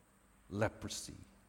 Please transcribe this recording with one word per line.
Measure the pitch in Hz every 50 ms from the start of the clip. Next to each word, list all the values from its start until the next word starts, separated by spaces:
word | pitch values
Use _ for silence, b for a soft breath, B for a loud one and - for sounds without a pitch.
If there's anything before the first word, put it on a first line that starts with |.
| - - - - - - - - - -
leprosy. | 95 104 110 101 - - - 104 - - - - - - - - - - -